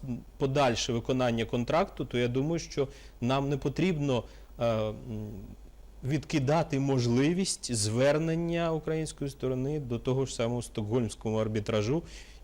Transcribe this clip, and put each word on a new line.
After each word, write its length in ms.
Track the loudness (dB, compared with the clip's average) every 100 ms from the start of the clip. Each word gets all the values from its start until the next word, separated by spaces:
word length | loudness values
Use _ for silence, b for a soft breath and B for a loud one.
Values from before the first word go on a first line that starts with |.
| -6 -8 -8 -2
подальше 560 | 0 4 4 2 0
виконання 520 | -2 0 2 2 2 0
контракту, 600 | -2 2 2 2 -4 -4
то 120 | 0
я 100 | 2
думаю, 320 | 2 0 -2
що 280 | -4 -2 -2 B B -4
нам 280 | 0 2 0
не 80 | 0
потрібно, 640 | -2 0 0 2 2 2 0 B B -2
е, 60 | 0
м, 280 | 2 0 -4 -8 -8 -8 -10 -12 -16 -18 -20 -20 -8
відкидати 760 | -2 -2 0 0 4 2 2 0
можливість 920 | 2 4 4 4 4 2 0 -2 -4 -2
звернення 960 | 0 4 4 4 2 0 0 0 0
української 560 | 0 -2 -2 -4 -6 -8
сторони 500 | -2 -2 0 0 -2
до 200 | -2 -2
того 260 | 0 0 0
ж 100 | 0
самого 260 | 0 0
стокгольмського 800 | -4 -6 0 0 0 -4 -2 0
арбітражу 640 | 0 -2 0 0 2 0 B B B B